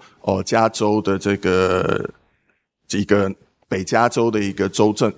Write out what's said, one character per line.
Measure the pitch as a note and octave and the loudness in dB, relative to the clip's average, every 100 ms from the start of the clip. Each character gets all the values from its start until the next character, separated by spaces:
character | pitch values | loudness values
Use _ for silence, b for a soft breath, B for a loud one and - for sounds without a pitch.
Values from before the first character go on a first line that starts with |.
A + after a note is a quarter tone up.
| b b | b b
哦， | - F#2+ | -4 -2
加 | F#2 A#2 A2+ | 0 2 2
州 | - G#2 G#2+ | 0 0 0
的 | F#2+ G2 | 0 -2
这 | G2+ G2 | -2 -2
个， | F#2+ F#2 F#2 F2+ - - - - _ _ _ _ _ _ - | 0 2 2 0 0 -2 -6 -12 _ _ _ _ _ _ -8
一 | F#2+ G2+ | -4 2
个 | G2+ G2 G2 _ _ - | 2 2 -4 _ _ -8
北 | F#2+ | -8
加 | F#2 A#2 A#2+ | -2 0 0
州 | B2+ A#2 | 2 0
的 | G#2+ | 0
一 | G2 | -2
个 | G2 G2 | -2 -2
州 | - G#2+ | 2 2
政-， | G#2+ A2 | 2 -2